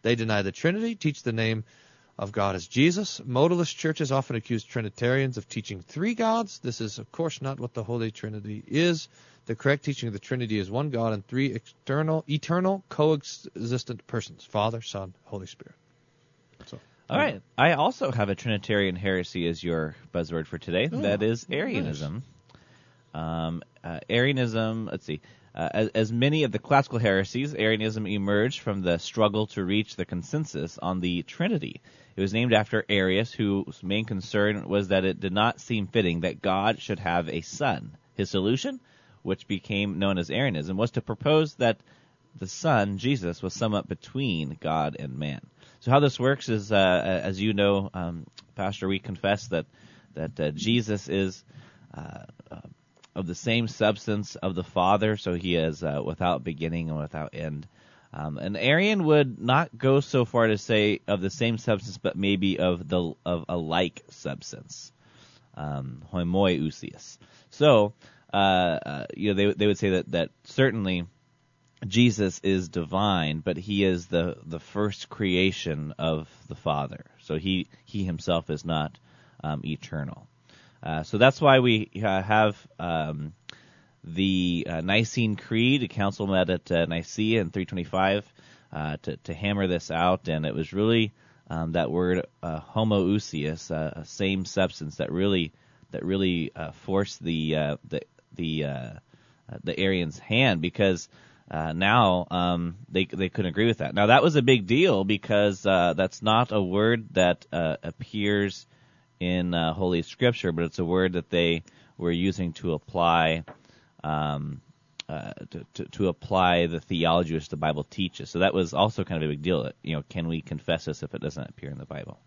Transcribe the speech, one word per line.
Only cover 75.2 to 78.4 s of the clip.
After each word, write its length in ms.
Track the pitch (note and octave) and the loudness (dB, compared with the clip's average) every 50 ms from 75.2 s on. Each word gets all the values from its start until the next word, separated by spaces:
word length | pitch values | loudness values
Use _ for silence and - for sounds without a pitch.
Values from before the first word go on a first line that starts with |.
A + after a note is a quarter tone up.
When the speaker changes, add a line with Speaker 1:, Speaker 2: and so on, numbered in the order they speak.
| G#2+ F#2+ F2+ F2+ F#2+ F#2+ F#2 - - F2 D#2 D2 D2+ D2+ - - | 0 2 4 4 4 2 2 0 -4 -4 -4 -4 -6 -8 -6 -4
Speaker 2:
of 300 | D#2+ E2 D#2+ D#2 D#2 - - - - - | -2 -2 -2 -2 -4 -8 -16 -20 -16 -14
the 60 | - | -14
Father. 480 | - - D#2+ D2 C#2+ C#2+ C2+ - - - - _ _ | -6 -4 -2 -2 -2 -4 -6 -8 -14 -18 -20 _ _
So 140 | - - D#2 | -10 -6 -6
he, 320 | D#2 F2 F#2+ F#2 F#2 F2 - - _ _ | -4 -2 0 0 0 -2 -4 -10 _ _
he 200 | - - G2+ F#2+ | -10 -6 -4 -4
himself 460 | F#2 E2+ D#2+ - - F2 A2+ | -4 -4 -4 -2 0 0 0